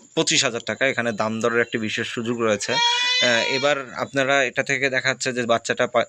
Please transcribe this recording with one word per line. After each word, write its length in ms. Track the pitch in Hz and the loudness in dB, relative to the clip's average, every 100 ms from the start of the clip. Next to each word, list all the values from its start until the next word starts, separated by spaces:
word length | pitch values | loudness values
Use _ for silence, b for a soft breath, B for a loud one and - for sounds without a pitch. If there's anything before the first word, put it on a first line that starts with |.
| - 160 | -8 -2
পঁচিশ 280 | 165 160 | 0 2
হাজার 180 | 135 113 - | 0 -2 -4
টাকা। 220 | 107 135 | -2 0
এখানে 240 | 123 117 | 0 -2
দাম 280 | 104 110 110 | 0 -2 0
দরের 220 | 117 117 | 2 2
একটি 160 | 117 120 | 0 -2
বিশেষ 300 | 107 117 113 | -2 -4 -4
সুযোগ 340 | 127 113 120 | -4 -4 0
রয়েছে। 320 | 113 104 - | 2 0 0
আহ, 800 | 123 480 - - - 123 117 - 135 | 0 0 0 0 2 2 2 2 0
এবার 380 | 143 143 123 | 0 0 -4
আপনারা 500 | - 123 139 131 139 | -8 -4 0 2 2
এটা 200 | 123 - | 2 -2
থেকে 260 | 135 131 135 | -2 0 0
দেখা 200 | 127 131 | 0 -2
যাচ্ছে 240 | 127 131 | -2 -4
যে 120 | 123 117 | -2 0
বাচ্চাটা 420 | 117 - 120 123 | 0 0 0 2
পা-, 180 | 117 | 0